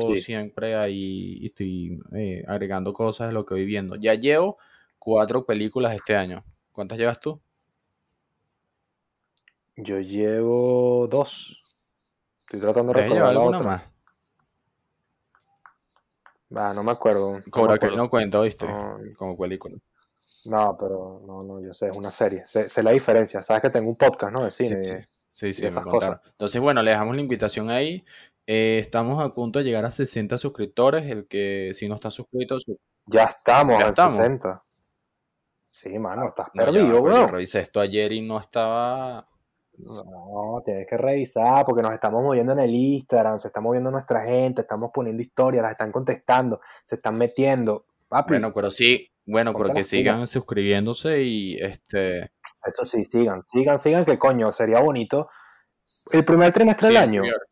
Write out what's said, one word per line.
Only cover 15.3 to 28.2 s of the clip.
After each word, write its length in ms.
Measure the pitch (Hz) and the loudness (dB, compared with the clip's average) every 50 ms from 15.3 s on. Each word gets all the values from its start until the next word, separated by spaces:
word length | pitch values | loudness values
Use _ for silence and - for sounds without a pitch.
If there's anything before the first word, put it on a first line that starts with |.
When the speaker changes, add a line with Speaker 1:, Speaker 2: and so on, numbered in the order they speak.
| _ _ _ _ _ _ - - _ _ _ _ _ _ _ _ _ _ _ - _ _ _ _ - | _ _ _ _ _ _ -20 -20 _ _ _ _ _ _ _ _ _ _ _ -20 _ _ _ _ -8
Speaker 1:
Ah, 180 | 107 104 101 98 | -6 -4 -4 -4
no 100 | 104 101 | -4 -4
me 80 | 113 | -4
acuerdo, 400 | 117 - - 113 104 101 98 98 | -2 0 2 2 2 2 0 -2
no 80 | 98 98 | -6 -8
me 40 | - - | -12 -4
Speaker 2:
Cobra 260 | - 123 113 107 107 | 2 2 4 4 4
Kai 120 | 107 - 101 | 2 2 0
Speaker 1:
acuerdo. 80 | 98 | 0
Speaker 2:
no 120 | 113 120 120 | -2 -2 0
cuenta, 300 | 127 117 110 98 98 104 | 0 0 0 2 2 2
¿viste? 260 | 110 110 - - 107 | 2 0 -2 -6 -8
Speaker 1:
No. 300 | 104 104 104 104 104 104 104 104 104 107 | -8 -8 -8 -8 -10 -12 -14 -16 -20 -14
Speaker 2:
Como 200 | _ 95 95 90 | _ -10 -10 -8
película. 380 | 87 92 90 95 95 - 92 92 - - _ _ _ _ _ _ _ _ - - - - | -6 -6 -6 -6 -10 -12 -16 -20 -20 -20 _ _ _ _ _ _ _ _ -20 -20 -20 -8
Speaker 1:
No, 320 | 110 110 107 107 101 95 - | -2 0 0 2 0 0 -2
pero 420 | 101 95 98 95 92 95 95 98 98 | -6 -6 -6 -8 -10 -12 -16 -18 -20
no, 180 | 98 95 95 98 | -18 -16 -16 -14
no, 160 | 98 95 95 | -14 -14 -14
yo 120 | 92 95 95 | -14 -16 -8
sé, 140 | - 110 98 | -6 -6 -6
es 80 | 95 | -6
una 140 | 101 98 98 | -8 -10 -12
serie. 340 | - - 113 98 98 92 - | -4 -2 -2 -2 -2 -4 -10
Sé, 240 | - - 110 107 95 | -4 -2 -2 -2 0
sé 140 | - 123 110 | -2 0 4
la 80 | 113 | 4
diferencia. 520 | 120 139 - - 107 113 110 107 - 98 - | 4 4 4 4 4 4 2 0 -4 -8 -4
Sabes 200 | - 110 110 - | -2 0 0 0
que 60 | 131 | 0
tengo 180 | - 123 110 113 | 0 0 -2 -2
un 60 | 117 | 2
podcast, 340 | - 143 131 - - 110 101 | 4 4 4 4 2 -4 -6
¿no? 120 | 107 131 123 | -4 -4 -4
De 60 | 98 - - 127 | -4 -4 -4 -4
Speaker 2:
Sí, 40 | |
Speaker 1:
cine 140 | 113 104 95 95 | -4 -2 -4 -6
Speaker 2:
sí. 240 | 92 92 95 104 _ _ _ _ _ | -6 -8 -10 -14 _ _ _ _ _
Sí, 160 | _ - 107 101 | _ -8 -8 -8
Speaker 1:
y 40 | 95 | -6
Speaker 2:
sí, 100 | - 101 | -4 -6
me 60 | 101 | -6
Speaker 1:
esas 140 | 87 - 92 | -6 -6 -4
Speaker 2:
contaron. 360 | 92 117 113 - 92 90 - | -2 0 0 0 -2 -4 -6
Speaker 1:
cosas. 20 | _ | _
Speaker 2:
Entonces, 340 | _ _ - 104 104 - 120 | _ _ -6 -6 -4 -2 0
bueno, 200 | 131 143 139 120 110 | 2 2 2 4 4
le 80 | 110 | 4
dejamos 240 | 110 107 107 110 123 | 2 2 0 -2 -4
la 60 | 143 | -4
invitación 480 | 143 131 123 101 110 104 - 113 107 113 | -4 -4 -4 -4 -4 -4 -4 -6 -6 -4
ahí. 360 | 120 127 143 156 175 185 - _ - - | -2 -2 -2 -4 -6 -10 -14 _ -20 -20